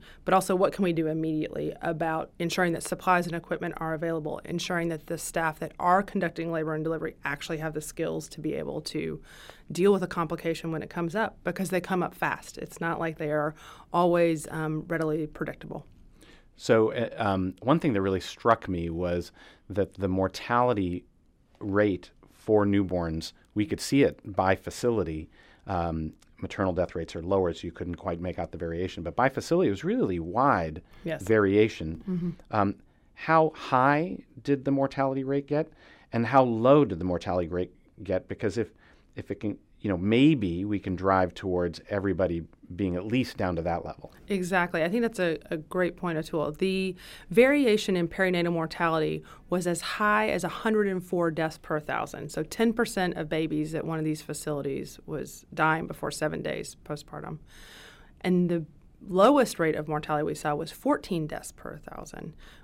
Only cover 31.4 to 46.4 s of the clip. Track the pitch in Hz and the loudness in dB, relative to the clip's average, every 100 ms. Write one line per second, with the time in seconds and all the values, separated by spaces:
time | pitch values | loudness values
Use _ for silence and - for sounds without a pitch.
31.4 | 98 104 110 - 80 80 - 180 175 - | 6 6 6 2 -8 -6 -4 -4 -4 -8
32.4 | - 107 101 - - _ _ - - 160 | -4 2 2 0 -10 _ _ -8 2 4
33.4 | 160 - - 131 131 147 175 - - 123 | 4 0 0 4 6 4 0 -6 -14 -8
34.4 | 123 139 131 139 135 - 135 135 131 139 | 0 0 2 2 2 0 0 0 -2 -2
35.4 | 139 143 156 - - - _ 117 117 135 | 0 -2 -2 -8 -20 -20 _ -2 4 6
36.4 | 127 113 123 147 127 87 90 87 - 90 | 6 6 6 8 6 2 -2 -2 0 -2
37.4 | 85 90 92 - _ - 98 92 - - | 0 -2 -4 -8 _ -12 -4 -2 -4 -4
38.4 | 107 117 107 - - - _ - - 101 | -2 -2 -4 -8 -20 -20 _ -14 -10 -6
39.4 | 107 98 _ _ 107 90 98 117 147 147 | -6 -6 _ _ -2 0 2 6 6 6
40.4 | 98 82 104 101 98 87 95 95 90 - | 2 -2 -2 -4 -2 -2 2 4 2 -2
41.4 | 98 90 87 78 - 104 98 87 90 85 | -2 0 0 -4 -6 -2 0 2 0 0
42.4 | 78 - - 90 98 87 107 123 120 - | -6 -14 -12 -4 -2 -2 -2 -2 -2 -2
43.4 | 95 85 82 85 - - - - - 196 | -2 -2 -2 -2 -4 -12 -18 -16 -6 -4
44.4 | 180 185 175 175 165 226 233 226 175 156 | 0 0 0 0 0 0 0 0 -2 -2
45.4 | - 170 156 180 175 - 175 160 160 165 | -4 -8 -4 -2 0 -2 -4 -4 -4 -2